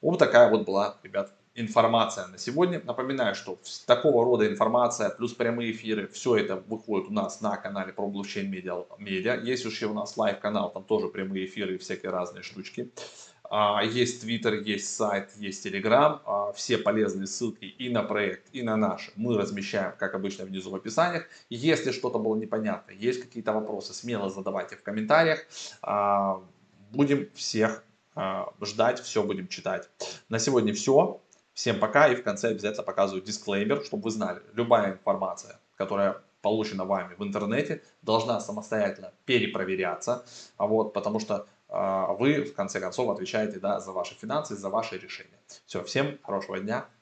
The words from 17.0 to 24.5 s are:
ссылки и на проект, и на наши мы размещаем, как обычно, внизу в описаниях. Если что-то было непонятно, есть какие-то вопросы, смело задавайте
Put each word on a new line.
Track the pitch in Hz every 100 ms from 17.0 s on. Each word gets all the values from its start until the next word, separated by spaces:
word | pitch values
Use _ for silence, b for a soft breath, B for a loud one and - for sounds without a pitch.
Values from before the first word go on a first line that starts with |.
| 101 95 98
ссылки | - 117 - 98
и | - 127
на | 117
проект, | 104 104 101 90 _
и | 131
на | 117 110
наши | 104 90 - 101
мы | 117 110
размещаем, | 95 101 98 107 92 -
как | 98
обычно, | 95 95 98 95
внизу | 95 92
в | 95
описаниях. | 113 107 175 170 - B B
Если | 117 147 156 131
что-то | 120 127 113
было | 110 110
непонятно, | 110 110 107 92 -
есть | 95 113 123
какие-то | - 120 110
вопросы, | 107 110 104 -
смело | - 120 113 98
задавайте | 95 95